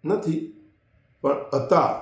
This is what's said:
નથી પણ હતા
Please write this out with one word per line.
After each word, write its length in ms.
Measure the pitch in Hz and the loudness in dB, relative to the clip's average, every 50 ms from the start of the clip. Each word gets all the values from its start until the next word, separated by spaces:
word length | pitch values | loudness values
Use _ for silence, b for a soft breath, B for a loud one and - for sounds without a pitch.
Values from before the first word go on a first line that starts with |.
| - | -2
નથી 360 | 147 196 196 - 165 160 156 - - - - - _ _ _ _ _ _ _ _ _ _ _ - | -2 -2 -2 0 -2 -4 -4 -4 -8 -14 -20 -20 _ _ _ _ _ _ _ _ _ _ _ 0
પણ 140 | 139 143 139 - - - | 0 0 0 -2 -2 -2
હતા 360 | - - - 185 165 143 - - - | -2 0 4 4 4 4 2 0 -4